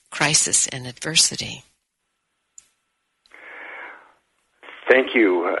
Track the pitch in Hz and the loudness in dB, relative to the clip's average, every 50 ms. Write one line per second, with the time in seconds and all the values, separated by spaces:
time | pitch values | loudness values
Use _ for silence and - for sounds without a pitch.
0 | _ _ - - 156 147 156 - - - - - - - - 127 123 127 123 - | _ _ -4 -2 0 2 2 2 2 2 0 0 0 -2 -4 -8 -12 -12 -12 -10
1 | - 156 165 165 - - 131 - 135 113 101 - - _ _ _ _ _ _ _ | -8 -2 2 2 2 2 0 -4 -6 -8 -10 -12 -16 _ _ _ _ _ _ _
2 | _ _ _ _ _ _ _ _ _ _ _ - - _ _ _ _ _ _ _ | _ _ _ _ _ _ _ _ _ _ _ -20 -20 _ _ _ _ _ _ _
3 | _ _ _ _ _ _ - - - - - - - - - - - - - - | _ _ _ _ _ _ -20 -20 -20 -20 -20 -18 -18 -18 -18 -18 -18 -18 -20 -20
4 | - _ _ _ _ _ _ _ _ _ _ _ - - - - - 139 131 131 | -20 _ _ _ _ _ _ _ _ _ _ _ -20 -20 -20 -2 2 4 4 4
5 | 127 - - 123 110 95 90 85 85 92 92 - | 4 4 4 4 4 4 4 2 0 -2 -2 0